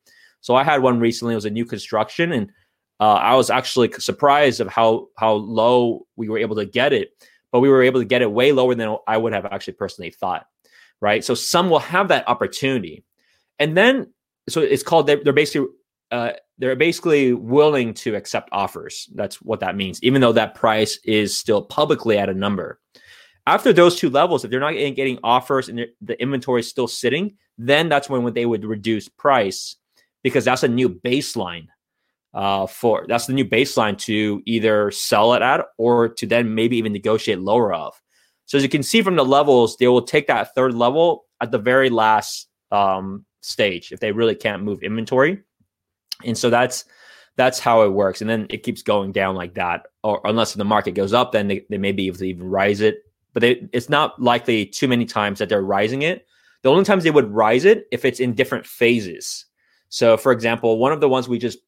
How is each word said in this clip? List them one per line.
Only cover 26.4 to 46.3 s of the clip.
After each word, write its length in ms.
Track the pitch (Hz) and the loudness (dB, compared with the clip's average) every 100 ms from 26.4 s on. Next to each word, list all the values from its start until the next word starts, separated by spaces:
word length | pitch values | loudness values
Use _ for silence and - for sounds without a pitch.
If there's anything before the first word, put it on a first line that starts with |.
| 131 123 | -2 -2
is 80 | 117 | -2
still 180 | - 117 | -6 -6
sitting, 500 | - 123 143 202 - _ - | -4 -2 -2 -4 -10 _ -10
then 320 | 117 147 165 | 0 0 2
that's 200 | 143 139 | 0 0
when, 140 | 131 | -2
when 100 | 120 | -2
they 120 | 117 120 | -2 -2
would 200 | 107 107 | -2 -4
reduce 420 | 110 107 110 - | -6 -4 -4 -6
price, 680 | _ 143 131 101 - - - _ _ _ _ | _ 2 2 0 -4 -12 -16 _ _ _ _
because 220 | 131 131 117 | -2 0 0
that's 180 | 127 | 2
a 40 | 131 | 0
new 220 | 120 127 | 0 0
baseline, 800 | 90 120 135 139 120 90 85 78 _ _ _ _ _ _ | -2 -2 -2 -2 -8 -8 -10 -18 _ _ _ _ _ _
uh, 320 | 101 98 98 95 | -6 -2 -2 -2
for, 380 | - 120 104 87 | -2 0 0 -2
that's 180 | 120 - | -4 -2
the 80 | |
new 120 | 135 113 | -2 0
baseline 520 | 113 139 - 110 101 | 0 0 0 -2 -2
to 420 | - 107 107 104 - | -4 -2 -2 -4 -4
either 460 | 113 110 107 104 | -2 2 2 0
sell 420 | - - 110 110 | -4 0 2 4
it 80 | 120 | 4
at 240 | 123 156 - - | 2 0 -2 -2
or 320 | 117 120 117 | 0 2 2
to 160 | - 104 | -2 -2
then 280 | 117 117 110 | 0 0 0
maybe 220 | 117 120 | 0 0
even 160 | 110 | -2
negotiate 460 | 101 107 110 - 95 | -4 -2 -2 -2 -4
lower 340 | 95 117 107 | 0 0 0
of. 260 | 85 73 - _ _ _ _ _ | -2 -8 -14 _ _ _ _ _
So 120 | 147 | -2
as 60 | |
you 60 | 135 | 0
can 140 | 156 | -2
see 180 | 135 226 | 0 0
from 140 | 190 175 | 2 2
the 100 | 131 | 2
levels, 520 | 139 147 127 113 - | 4 4 4 4 2
they 100 | 123 | 2
will 140 | 123 | 2
take 260 | 120 151 151 | 2 -2 0
that 260 | 120 104 - | -2 -2 -2
third 180 | 131 | -2
level 520 | 117 120 147 170 156 _ _ | 0 0 2 0 0 _ _
at 100 | 120 | -6
the 80 | 117 | -4
very 300 | 110 131 131 | 0 2 2
last, 580 | 117 110 107 - - - _ _ | 2 2 2 0 -12 -16 _ _
um, 540 | 101 98 95 95 101 - _ | -2 0 -2 -6 -12 -18 _
stage 480 | - - 107 87 - | -14 -4 -2 -2 -12
if 80 | - | -8
they 120 | 110 | -6
really 240 | 104 113 101 | 0 0 0
can't 260 | 113 101 | -4 -6
move 220 | 104 98 | -6 -8
inventory. 580 | 98 110 110 127 143 202 - _ _ _ _ _ _ - | -6 -8 -2 0 0 -2 -10 _ _ _ _ _ _ -12
And 140 | 120 | -8